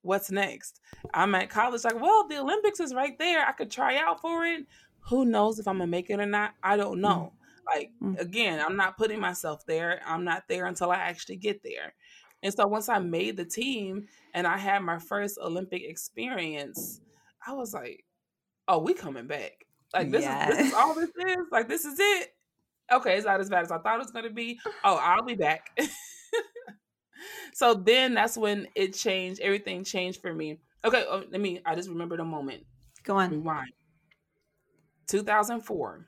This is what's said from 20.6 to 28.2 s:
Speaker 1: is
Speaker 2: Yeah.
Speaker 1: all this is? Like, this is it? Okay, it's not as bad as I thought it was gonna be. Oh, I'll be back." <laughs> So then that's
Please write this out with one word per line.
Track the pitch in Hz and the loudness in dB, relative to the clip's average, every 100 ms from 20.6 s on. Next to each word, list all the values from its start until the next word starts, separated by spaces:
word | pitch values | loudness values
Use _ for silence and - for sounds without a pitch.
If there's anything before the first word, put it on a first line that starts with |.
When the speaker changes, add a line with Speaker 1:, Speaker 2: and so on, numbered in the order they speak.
| 269 | 4
Speaker 1:
is | |
Speaker 2:
Yeah. | 220 | 6
Speaker 1:
all | 285 | 4
this | 320 339 | 4 -2
is? | - 370 359 339 | -2 -2 -2 0
Like, | 226 233 | 0 0
this | 330 | -4
is | 294 277 | -4 2
it? | 403 381 - _ _ _ _ _ - | 4 4 -2 _ _ _ _ _ 2
Okay, | 254 190 190 | 2 4 2
it's | 214 | 4
not | 196 | 2
as | 196 | 4
bad | 185 | 0
as | 170 | 2
I | 165 | -2
thought | 214 233 | 0 -2
it | |
was | 247 | -2
gonna | 233 226 | -8 -8
be. | 214 233 240 440 - | -6 -8 -6 -10 2
Oh, | 202 175 | 4 4
I'll | 156 196 | 4 4
be | 240 | 2
back." | 220 151 160 - - | 0 2 0 -2 -4
<laughs> | 302 - - - - 453 453 480 508 208 _ _ _ - 381 - 359 | -4 -6 -16 -20 -4 -4 -4 -14 -18 -20 _ _ _ -20 -16 -16 -14
So | - 247 | 4 4
then | 214 185 247 262 | 6 6 6 6
that's | 226 | 4